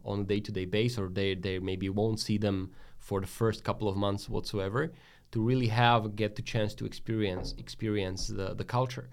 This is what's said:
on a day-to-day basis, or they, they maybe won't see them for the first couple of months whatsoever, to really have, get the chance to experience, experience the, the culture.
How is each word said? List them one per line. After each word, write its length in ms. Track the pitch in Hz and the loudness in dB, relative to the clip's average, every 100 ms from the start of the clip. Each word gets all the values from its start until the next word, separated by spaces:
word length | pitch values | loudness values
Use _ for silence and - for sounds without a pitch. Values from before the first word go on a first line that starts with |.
on 160 | 107 101 | -4 -2
a 40 | |
day-to-day 400 | 95 104 104 101 | 2 0 0 -4
basis, 340 | 90 107 123 120 | 0 2 2 0
or 100 | 95 | -2
they, 260 | 92 98 | 0 0
they 240 | 92 95 92 | 0 -2 -2
maybe 300 | 92 92 95 | -2 -2 0
won't 300 | 101 110 107 | 2 2 0
see 180 | - 104 | 0 2
them 320 | 104 98 92 - - - | 2 0 -2 -10 -16 -14
for 220 | - 98 | -4 -4
the 60 | 95 | -2
first 360 | - 113 107 | 0 2 2
couple 260 | - 98 107 | -2 0 0
of 80 | 95 | 2
months 320 | 101 101 - | 2 0 -2
whatsoever, 640 | 107 - 104 95 117 160 - - - - | -4 -2 -2 0 0 -2 -6 -18 -20 -6
to 100 | 113 | 0
really 260 | 113 127 117 | 4 4 4
have, 480 | 113 120 120 107 101 | 6 8 6 4 0
get 180 | 107 - | -2 -2
the 60 | |
chance 320 | - 113 104 | -4 0 0
to 100 | - 110 | -2 -6
experience, 680 | - - 110 104 90 - - | -6 -2 0 0 0 -4 -8
experience 720 | - - 110 104 92 92 - | -10 -4 -2 0 0 -2 -2
the, 260 | 101 95 | -2 -4
the 100 | 98 | -4
culture. 440 | 90 123 127 123 - | -2 0 0 -4 -10